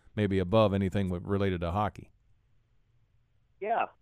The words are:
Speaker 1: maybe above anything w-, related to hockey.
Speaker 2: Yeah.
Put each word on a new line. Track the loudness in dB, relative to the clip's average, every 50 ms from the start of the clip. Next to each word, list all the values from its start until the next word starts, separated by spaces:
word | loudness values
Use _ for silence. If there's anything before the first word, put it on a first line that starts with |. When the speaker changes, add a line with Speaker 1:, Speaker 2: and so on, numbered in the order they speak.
| _ -10 -4
Speaker 1:
maybe | -2 0 2 2 0
above | 0 4 4 4 6 6 4
anything | 2 0 0 0 -2 -2 -2
w-, | -4 -6 -4 -2
related | -2 0 0 0 -2 -2
to | -4 -4
hockey. | -2 -2 -2 -4 -6 -10 -20 -20 _ _ _ _ _ _ _ _ _ _ _ _ _ _ _ _ _ _ _ _ _ _ _ _ _ _ _ _ _ -8
Speaker 2:
Yeah. | -4 -2 -2 -2 -2 -4 -8 _